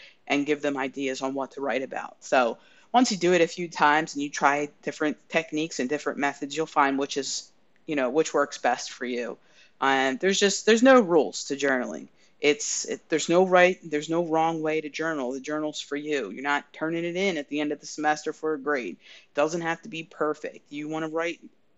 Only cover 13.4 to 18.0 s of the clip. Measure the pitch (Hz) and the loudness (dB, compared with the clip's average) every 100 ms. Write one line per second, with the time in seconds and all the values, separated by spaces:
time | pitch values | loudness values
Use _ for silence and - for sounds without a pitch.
13.4 | 185 180 180 185 165 147 151 165 170 160 | 6 6 6 4 -4 -4 -2 -2 0 2
14.4 | 160 165 156 156 151 139 160 156 123 135 | 0 0 -2 -2 -4 -6 -4 -4 -4 -6
15.4 | 135 151 151 151 - 143 151 147 104 104 | -6 -4 -4 -8 -8 -8 -4 -4 -4 -6
16.4 | 139 143 - - 160 165 170 175 196 165 | -2 -2 -4 -8 -4 -4 -4 -2 -2 -2
17.4 | 139 147 151 147 - - | -4 -4 -4 -6 -10 -4